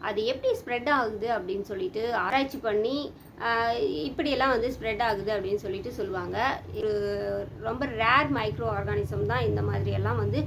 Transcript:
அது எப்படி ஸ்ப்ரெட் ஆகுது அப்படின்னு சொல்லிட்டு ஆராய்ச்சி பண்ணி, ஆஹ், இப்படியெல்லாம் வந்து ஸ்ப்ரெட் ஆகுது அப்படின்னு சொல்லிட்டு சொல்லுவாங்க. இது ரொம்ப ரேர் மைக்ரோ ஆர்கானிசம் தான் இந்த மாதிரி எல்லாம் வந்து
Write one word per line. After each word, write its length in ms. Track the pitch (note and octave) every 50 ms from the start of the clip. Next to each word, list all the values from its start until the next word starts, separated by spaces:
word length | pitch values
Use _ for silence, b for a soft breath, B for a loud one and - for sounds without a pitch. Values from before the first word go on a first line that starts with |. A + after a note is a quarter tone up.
அது 240 | B G#3+ G#3+ G#3 A3
எப்படி 300 | A#3 C5+ C5 - C5 A#4
ஸ்ப்ரெட் 360 | - - - B3 A#3+ A#3+ D4
ஆகுது 380 | C#4+ C4+ A#3+ G#3+ A3 G3+ G#3 A#3+
அப்படின்னு 340 | A#3 G#3 F3+ F3+ F#3+ G3 G3+
சொல்லிட்டு 520 | - G#3 F#3+ F#3+ F#3 - G#3+ A3+ A#3+ A#3
ஆராய்ச்சி 440 | G#3 F3+ F#3 A3+ C4+ C#4 C4+ - C4+
பண்ணி, 380 | - A3+ G#3 G#3 G#3+ A#3+ C4+ C#4+ C#4+ - - B B B B -
ஆஹ், 360 | - A#3 A#3 A3+ A#3 A#3 A#3 A#3+ - - C#4+ D4+ D4+
இப்படியெல்லாம் 480 | C#4 C4 - D#4 C#4+ C4+ B3+ C4 C4+
வந்து 180 | C4 A3+ A3+ B3+
ஸ்ப்ரெட் 340 | C4+ - A3 A3 A3 G#3 A#3+
ஆகுது 280 | A3+ G#3 G3 G3 G#3
அப்படின்னு 260 | G#3+ G3+ F#3+ F#3+ G3+
சொல்லிட்டு 360 | G#3 A3 G3 F#3+ G3 F#3+ A#3+ A#3+
சொல்லுவாங்க. 440 | B3 G3+ F#3+ F#3+ F#3 F3 F3 F#3 G3+ A#3+ C4+ - - - - -
இது 180 | G#3+ G#3+ G#3+ G#3 G#3 G3+ G3+ G3+ G3+ G3+ G3+ G3+ G3+ G3+ G3+ - -
ரொம்ப 260 | G#3+ A3+ A#3 B3 C#4+ C4+ A#3
ரேர் 380 | A3 A3+ A3+ B3 C#4 D4+ C#4+ C#4
மைக்ரோ 340 | A#3+ A3 A3 G#3 - A#3 A3+
ஆர்கானிசம் 580 | G#3 G3+ G3+ G3+ G#3 G#3 G3+ - - G3+ G#3
தான் 180 | G3+ A3+ B3+ A#3+
இந்த 180 | G#3+ - G#3 G3+
மாதிரி 280 | G#3 - G3+ G3+ G3+
எல்லாம் 260 | G3 G3 F#3+ G#3+ A#3+
வந்து 240 | A#3 G#3 G3+ G#3 C#4+ D4+